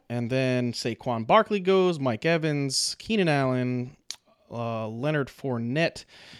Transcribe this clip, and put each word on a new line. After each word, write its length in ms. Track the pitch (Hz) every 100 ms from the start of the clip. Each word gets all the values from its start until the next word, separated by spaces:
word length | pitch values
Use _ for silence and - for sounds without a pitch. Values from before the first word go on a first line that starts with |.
| -
and 220 | 120 117
then 420 | 131 127 127 120
Saquon 540 | - 123 110 131 117 110
Barkley 320 | 208 208 208
goes, 400 | 185 190 185 160
Mike 260 | 135 110
Evans, 680 | 160 170 156 147 139 - - -
Keenan 280 | - 220 170
Allen, 680 | 143 131 127 123 123 123 - - - _ _ -
uh, 340 | 117 117 113 110
Leonard 400 | 117 147 151 127
Fournette, 800 | - 135 120 117 147 170 - - - -